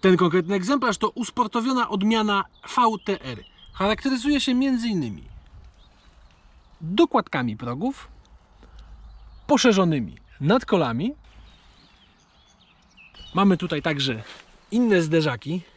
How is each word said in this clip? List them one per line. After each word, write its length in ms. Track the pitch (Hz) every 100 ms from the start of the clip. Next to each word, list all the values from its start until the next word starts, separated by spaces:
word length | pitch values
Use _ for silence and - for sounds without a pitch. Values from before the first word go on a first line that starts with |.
Ten 160 | 190 180
konkretny 380 | 175 175 165
egzemplarz 440 | 196 180 285 240 202
to 100 | -
usportowiona 800 | - 233 - 226 240 233 254 240
odmiana 560 | 202 202 226 214 202 190 _ - -
V 60 | 240 214
T 200 | - 123
R. 140 | 135 113 - _ -
Charakteryzuje 680 | - 196 208 269 262 240 294
się 140 | -
między 340 | 247 269 254 233
innymi 340 | 196 127 101 - - - - - _ - _ - _ - _ _ _ _ -
dokładkami 760 | 160 196 330 247 190 151 123 107
progów, 520 | 123 127 226 - - - _ - _ _ - - - - - - - - -
poszerzonymi 680 | 285 254 196 180 151 107 - - -
nadkolami. 720 | 143 240 - 190 139 113 196 294 - - - - - _ _ _ _ _ _ _ _ _ _ _ _ _ - - -
Mamy 220 | - 196 180
tutaj 260 | 180 151
także 400 | 151 147 135 113 107 - - - _
inne 320 | 220 247 190
zderzaki. 580 | 160 160 151 127 139 175 165